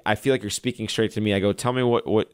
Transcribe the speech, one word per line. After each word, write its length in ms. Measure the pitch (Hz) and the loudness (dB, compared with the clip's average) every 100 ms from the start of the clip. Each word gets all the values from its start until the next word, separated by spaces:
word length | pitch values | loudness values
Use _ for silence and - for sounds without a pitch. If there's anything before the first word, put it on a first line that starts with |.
| - | -4
I 100 | 107 | -2
feel 180 | 135 | 2
like 100 | 131 | 0
you're 60 | 101 | -2
speaking 400 | - 127 120 110 | -6 -6 -6 -6
straight 220 | - 110 | -2 -2
to 100 | 110 | 0
me." 120 | 107 | 0
I 60 | 98 | 2
go, 140 | 101 | 2
"Tell 180 | 95 123 | 0 -2
me 120 | 127 | 0
what, 220 | 123 117 - | 2 0 2
what, 280 | 107 - | 0 0